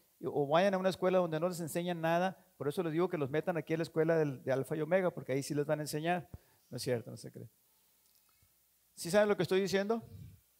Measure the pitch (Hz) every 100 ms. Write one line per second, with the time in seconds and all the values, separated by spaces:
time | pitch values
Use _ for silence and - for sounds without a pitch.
0 | _ _ - - 143 160 196 190 185 -
1 | 185 185 175 156 175 165 165 170 175 170
2 | 160 170 185 180 _ _ 135 147 170 156
3 | 175 170 135 156 156 170 - 160 165 -
4 | 156 165 151 127 - 131 131 156 151 185
5 | 180 160 139 135 135 147 143 151 151 151
6 | 160 175 143 - - _ _ 131 139 120
7 | 110 120 131 - 117 _ _ _ _ _
8 | _ _ _ _ _ _ _ _ _ -
9 | 175 202 208 202 170 190 196 190 202 226
10 | - - - - _